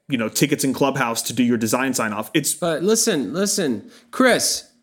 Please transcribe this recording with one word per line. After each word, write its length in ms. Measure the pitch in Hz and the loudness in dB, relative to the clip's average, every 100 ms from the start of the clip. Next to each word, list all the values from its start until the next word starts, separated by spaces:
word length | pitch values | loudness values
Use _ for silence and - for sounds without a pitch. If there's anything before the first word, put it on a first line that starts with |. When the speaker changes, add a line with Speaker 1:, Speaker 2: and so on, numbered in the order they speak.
| - | -6
Speaker 1:
you 100 | 123 | -2
know, 120 | 110 | -2
tickets 340 | - 143 147 | 0 2 2
in 80 | 139 | 0
Clubhouse 480 | 120 139 135 120 117 | 0 0 0 -2 -2
to 100 | - | -4
do 100 | 120 | 0
your 140 | 120 120 | 2 2
design 360 | 113 123 131 | 0 0 0
sign-off." 380 | 127 110 104 110 | -2 -2 -4 -4
It's 200 | 165 151 | -2 -2
Speaker 2:
But 280 | - 175 147 | -2 -2 0
listen, 520 | 185 220 233 165 101 | 2 2 2 0 -2
listen, 560 | 160 202 - 156 107 - - _ | -2 -2 0 -2 -2 -6 -20 _
Chris, 580 | - 254 170 - - - _ | 2 4 4 0 -4 -8 _